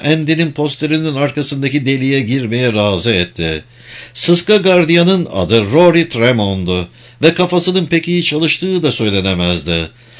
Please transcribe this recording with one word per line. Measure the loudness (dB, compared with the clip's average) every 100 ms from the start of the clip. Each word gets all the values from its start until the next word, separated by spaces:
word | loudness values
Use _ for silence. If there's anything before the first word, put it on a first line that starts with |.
| 0
Andy'nin | 0 0 0 -2
posterinin | -2 -4 -4 -2 -2 -2 -2
arkasındaki | -2 -4 -6 -4 -2 -2 0
deliğe | 0 0 0
girmeye | 0 -2 -2 0 0
razı | 2 0 0 0
etti. | 0 -2 -4 -4 -6 -10 -20 -20 -20 -14
Sıska | -4 0 2 2 2
gardiyanın | 4 2 4 4 4 2 0
adı | -4 2 2 2
Rory | 4 6 4 0
Tremond'u | 0 0 2 0 -2 -2 -4 -4 -12 -20 0
ve | 2
kafasının | 2 0 0 0 -2 0
pek | -2 0
iyi | -2
çalıştığı | 0 -2 -2 -2 -2 -2
da | 0
söylenemezdi. | 0 0 0 0 0 0 -2 -2 -4 -4 -12 -20